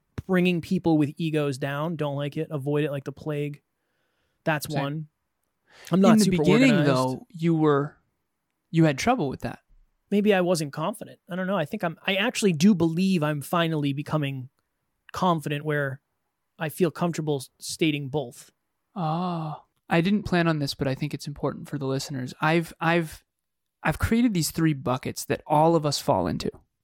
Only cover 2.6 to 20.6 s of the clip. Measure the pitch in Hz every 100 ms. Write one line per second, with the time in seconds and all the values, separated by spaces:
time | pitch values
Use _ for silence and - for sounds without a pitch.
2.6 | 139 147 147 139 139 - 156 147 147 143
3.6 | _ _ _ _ _ _ _ _ 160 151
4.6 | - 147 139 156 151 _ _ _ _ _
5.6 | _ - - 185 196 220 196 175 160 226
6.6 | 262 190 143 131 131 127 - 160 165 160
7.6 | 151 143 147 - _ _ _ _ _ _
8.6 | _ 160 160 135 233 254 143 - 113 -
9.6 | _ _ _ _ _ 202 208 185 175 165
10.6 | 147 147 175 - - - - 180 185 196
11.6 | 147 214 170 - - 190 233 - 202 151
12.6 | 202 175 165 165 190 180 151 151 - 175
13.6 | 165 156 143 139 - 156 139 135 127 _
14.6 | _ _ _ _ _ - 185 165 151 143
15.6 | 151 147 139 135 _ _ _ _ _ -
16.6 | 160 - 170 - 175 165 151 139 - _
17.6 | - - 160 147 139 147 120 - - _
18.6 | _ _ _ 196 156 165 185 165 156 -
19.6 | _ _ - 165 180 208 - 180 165 156